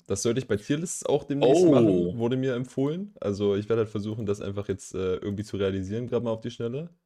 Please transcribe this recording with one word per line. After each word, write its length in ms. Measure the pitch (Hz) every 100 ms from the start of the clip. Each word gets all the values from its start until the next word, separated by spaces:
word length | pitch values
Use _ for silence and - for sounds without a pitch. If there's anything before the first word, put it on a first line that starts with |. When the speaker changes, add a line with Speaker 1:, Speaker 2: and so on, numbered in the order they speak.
| -
Speaker 1:
Das 160 | 95
sollte 180 | 117 117
ich 80 | 127
bei 80 | 101
Tierlists 480 | - 147 175 -
auch 200 | - 113
demnächst 380 | - 143 120 156
Speaker 2:
Oh. 100 | 180
Speaker 1:
machen, 460 | 131 110 92 87 113
wurde 200 | 117 131
mir 160 | 131
empfohlen. 600 | 120 123 - 139 170 208 -
Also 340 | - 98 101
ich 140 | 101 104
werde 140 | 113
halt 80 | 110
versuchen, 340 | 110 104 110
das 160 | 101 101
einfach 260 | 95 101 101
jetzt, 280 | 95 -
äh, 220 | 87 92 90
irgendwie 280 | 104 101
zu 140 | 101 98
realisieren, 500 | 98 98 95 110 120
grad 140 | 117
mal 80 | 117
auf 100 | 110
die 100 | 123
Schnelle. 380 | - 117 131 170 _